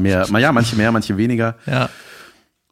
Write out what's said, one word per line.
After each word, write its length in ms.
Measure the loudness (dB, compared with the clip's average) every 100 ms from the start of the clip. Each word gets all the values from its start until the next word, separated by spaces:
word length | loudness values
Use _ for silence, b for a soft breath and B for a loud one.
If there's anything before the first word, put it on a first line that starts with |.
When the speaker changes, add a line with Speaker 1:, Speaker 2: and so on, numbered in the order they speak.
Speaker 1:
mehr, 260 | 0 0 2
ma-, 120 | 2
ja, 100 | 2
manche 240 | 2 0
mehr, 160 | 0 0
manche 260 | 0 -2 -2
weniger. 380 | -2 -2 -4 -6 -6
Speaker 2:
Ja. 220 | -4 -4 B B B B B B _ _